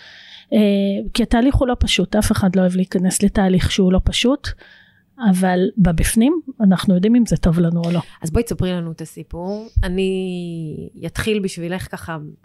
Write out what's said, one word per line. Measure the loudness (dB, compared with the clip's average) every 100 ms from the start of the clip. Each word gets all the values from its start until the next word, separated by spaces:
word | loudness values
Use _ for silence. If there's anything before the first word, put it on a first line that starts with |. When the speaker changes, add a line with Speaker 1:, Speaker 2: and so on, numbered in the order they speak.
| -20 -20 -20 -18 -2
Speaker 1:
אה, | 2 4 2 0 -2 -4
כי | -2
התהליך | 0 2 2
הוא | 2 0
לא | 0
פשוט, | 0 0 0 2
אף | 2
אחד | 2 2 2
לא |
אוהב | 2 0
להיכנס | -2 0 0 2
לתהליך | 0 2 2 2 2
שהוא | 2 2
לא | 2
פשוט, | 0 0 0 0 -4 -12 -18 -20 _ _ _ -2 0
אבל | 2 2 2 0 2
בבפנים | 2 2 0 2 2 2 -4 0
אנחנו | 2 4 2
יודעים | 2 4
אם | 4 2
זה | 0
טוב | 2 2
לנו | 0 0
או | -2
לא. | -4 -6 -10
Speaker 2:
אז | -4
בואי | -2
תספרי | -2 -4 -4
לנו | -4 -8
את | -10
הסיפור. | -14 -16 -14 -10 -8 -10 -6 -4
אני | -4 -2 -2 -4 -6 -8 -10 -10 -10 -12 -14 -10 -8
אתחיל | -6 -2 -2
בשבילך | -4 -6 -8 -8 -10
ככה | -12 -10 -10 -12 -18